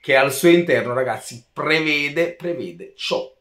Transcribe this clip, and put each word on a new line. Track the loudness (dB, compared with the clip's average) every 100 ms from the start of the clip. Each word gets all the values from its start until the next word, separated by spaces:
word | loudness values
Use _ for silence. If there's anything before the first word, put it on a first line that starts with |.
che | 2 2
al | 2
suo | 4 6
interno, | 6 4 0 0
ragazzi, | -2 -2 -4 -10 -18 _
prevede, | -6 0 0 0 -2 -2 -2 -4
prevede | -4 -8 -6 -10 -14 -20 _
ciò | -6 -6 -6 _